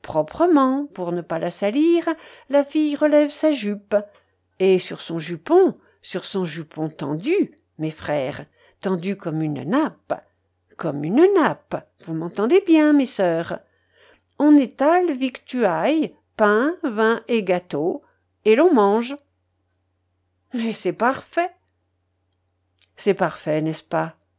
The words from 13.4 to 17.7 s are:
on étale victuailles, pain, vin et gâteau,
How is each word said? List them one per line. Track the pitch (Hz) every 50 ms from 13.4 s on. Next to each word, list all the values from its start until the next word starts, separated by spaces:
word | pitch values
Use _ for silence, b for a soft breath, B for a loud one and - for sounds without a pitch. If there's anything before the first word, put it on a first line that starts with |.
| 170 - 170 - b b b b b b b b b b b b b b _ _
on | 277 302 302
étale | 285 269 214 _ - 269 302 339 359 359 330
victuailles, | 277 247 262 254 254 - _ - - 254 233 190 165 160 170 233 311 320 269 185 - _ _ _ _
pain, | - 220 208 208 220 254 302 359 -
vin | - 277 208 214 220 220 233 - - -
et | 240 226
gâteau, | 196 180 180 180 - _